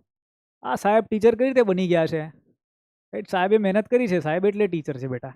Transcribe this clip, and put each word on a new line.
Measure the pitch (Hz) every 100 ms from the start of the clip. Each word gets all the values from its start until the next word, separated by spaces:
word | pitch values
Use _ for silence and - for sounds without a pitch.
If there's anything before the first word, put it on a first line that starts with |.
| _ _ _ _ _ _
આ | -
સાહેબ | - 202 214
ટીચર | 220 220 220 233
કઈ |
રીતે | 262 262
બની | 220 185 185
ગયા | 175 160
છે? | 156
રાઈટ? | 156 - _ _ _ _ _ _ _ 208 208
સાહેબે | 185 185 214
મહેનત | 196 202 214
કરી | 247 240
છે, | 180
સાહેબ | 151 165 196
એટલે | 202 202
ટીચર | 175 147 127
છે | 131
બેટા, | 123 131